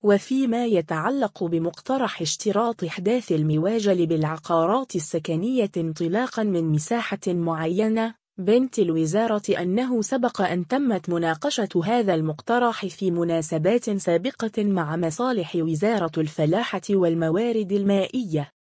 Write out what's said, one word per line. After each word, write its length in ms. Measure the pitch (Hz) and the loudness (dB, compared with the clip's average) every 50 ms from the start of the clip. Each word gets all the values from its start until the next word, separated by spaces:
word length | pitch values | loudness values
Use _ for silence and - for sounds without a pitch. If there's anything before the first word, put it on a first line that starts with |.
| - | 4
وفيما 640 | 202 202 196 - - 262 262 269 247 226 233 247 | 4 2 2 2 0 -2 0 0 0 0 0 0
يتعلق 760 | 233 214 180 160 151 165 156 156 208 277 277 254 208 _ - 190 | 2 2 0 0 0 -4 -2 0 -2 0 0 -2 -2 _ -4 -4
بمقترح 760 | 170 170 165 165 170 170 - - - 262 269 262 202 - - | -2 -2 0 -2 -2 -6 -8 -6 -4 -2 0 0 -2 -2 -4
اشتراط 640 | 170 151 - - - 214 190 202 233 233 233 - 190 | -6 -6 -6 -4 -2 0 0 2 0 0 -2 -4 -6
إحداث 480 | 160 - - 180 196 233 254 226 - 175 | -6 -6 -4 -2 0 0 0 0 0 0
المواجل 720 | 156 151 156 151 156 156 190 220 233 208 202 190 175 175 | 2 2 2 2 2 2 2 0 0 2 2 2 2 2
بالعقارات 920 | 160 165 156 156 151 160 160 - - 170 165 160 170 208 254 269 - - | 2 2 0 0 0 -2 -6 -4 0 2 2 4 4 2 0 0 -2 -4
السكنية 760 | 185 151 - - 165 156 - 165 156 180 233 262 254 220 196 - | -4 -4 -2 -4 -4 -4 -2 -2 -2 -2 0 0 0 0 0 0
انطلاقًا 680 | 180 165 165 160 156 170 165 175 214 254 254 - - 220 | -2 -4 -4 -2 -2 -2 0 0 0 -2 -2 -2 -2 -2
من 220 | 214 190 170 165 | 0 0 2 2
مساحة 560 | 160 156 151 151 - 233 233 220 - - 202 - | 2 2 0 0 0 -2 -2 -2 -4 -6 -4 -2
معينة، 880 | 196 175 175 170 165 165 160 160 160 175 185 214 220 220 226 226 226 226 _ _ _ _ - | -2 -2 0 0 -2 -2 -2 -2 -2 0 0 0 0 2 0 -2 -2 -6 _ _ _ _ -6
بنت 400 | 185 180 214 247 262 254 - - | 0 4 4 4 4 2 0 0
الوزارة 840 | 202 170 165 160 160 156 165 208 226 226 220 208 208 - 196 - 180 | 0 2 2 0 0 2 2 0 0 2 0 -2 0 -2 -2 0 0
أنه 400 | 180 180 220 254 254 247 233 208 | 0 0 0 0 0 0 -2 0
سبق 380 | - - 262 240 240 - - | 0 -2 0 0 0 0 0
أن 260 | 202 - - 180 175 | -2 0 0 -2 -2
تمت 440 | - 254 269 285 254 220 185 165 - | -2 -2 0 2 2 0 0 -2 -2
مناقشة 720 | 170 170 170 160 160 156 - 285 294 - 214 190 - 180 160 | -2 0 0 0 -2 0 -2 -4 -2 0 -2 0 0 0 0
هذا 300 | 185 233 247 226 196 180 | 2 2 2 2 2 2
المقترح 720 | 160 160 156 156 156 - - 233 247 247 240 220 - - | 2 0 -2 -4 -6 -4 0 0 2 2 2 0 -2 -6
في 240 | 185 - - 196 185 | -8 -6 -2 -2 0
مناسبات 800 | 175 170 170 170 165 165 160 160 - 160 156 180 226 240 - - | 0 0 0 0 0 0 -2 -2 -2 0 2 2 2 2 0 0
سابقة 760 | 208 196 - - 170 170 175 254 - _ - 220 208 - 208 | -2 -2 0 2 2 2 0 -2 -6 _ -6 -4 -2 0 0
مع 320 | 208 196 185 165 147 156 | 2 2 0 0 -2 -2
مصالح 600 | 170 175 165 160 - 240 262 254 220 170 156 - | -2 -2 -2 -2 -2 -2 0 0 -2 -2 -2 -2
وزارة 640 | 175 160 160 165 151 180 208 233 208 175 165 156 165 | -2 0 0 0 0 0 2 2 2 0 -2 0 -2
الفلاحة 640 | 156 151 - - 160 151 160 208 240 - - 190 - - | -2 -2 0 0 2 2 2 2 0 -2 -4 -6 -2 0
والموارد 840 | 202 196 180 170 165 165 165 160 160 190 226 240 233 220 214 180 196 | 2 2 4 2 2 2 0 2 2 2 0 0 0 0 -2 0 0
المائية 760 | 202 196 196 202 196 190 - - 262 247 190 156 151 143 - _ _ | 0 2 4 4 2 2 0 -2 -4 -4 -2 -2 -2 -2 -4 _ _